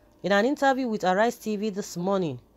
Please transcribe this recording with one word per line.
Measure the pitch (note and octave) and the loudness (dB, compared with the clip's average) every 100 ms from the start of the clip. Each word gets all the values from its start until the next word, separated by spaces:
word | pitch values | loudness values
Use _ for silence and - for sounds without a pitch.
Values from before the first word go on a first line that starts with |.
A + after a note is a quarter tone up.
| _ _ | _ _
In | F3+ | 0
an | G3+ A#3+ | 2 2
interview | D4 C#4 C4 B3 | 2 2 2 -2
with | G#3+ F3+ | 0 2
Arise | F#3 A#3 A3+ | 2 2 0
T | G#3+ G#3 | -6 -4
V | A3 | -4
this | F#3+ G3+ E3+ | -6 -8 -4
morning, | F#3 G3 E3 B2 - | -2 0 0 -4 -14